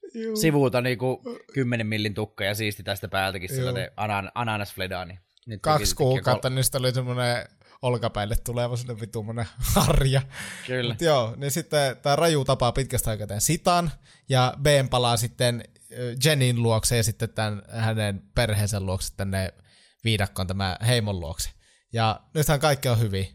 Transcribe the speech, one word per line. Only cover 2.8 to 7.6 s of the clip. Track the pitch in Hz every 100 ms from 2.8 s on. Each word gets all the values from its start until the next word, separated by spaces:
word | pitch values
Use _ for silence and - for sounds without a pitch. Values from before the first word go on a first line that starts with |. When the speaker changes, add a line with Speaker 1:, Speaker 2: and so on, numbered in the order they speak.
Speaker 2:
tästä | 95 98 98
päältäkin, | 98 95 95 87
Speaker 1:
Juu. | 131
Speaker 2:
sellainen | 127 120 90 -
anan-, | 107 101 95 -
ananasfleda, | 120 107 101 - 92 92 90
niin | 92 _ _ -
nyt | 107
Speaker 1:
Kaksi | - 151
Speaker 2:
teki | 104
yhtäkkiä | - 135
Speaker 1:
kuukautta, | 131 135 113 131
Speaker 2:
kol- | 131
Speaker 1:
niin |
sitten | 127 139
oli | 127
semmonen | 123 123 123 123 120 - _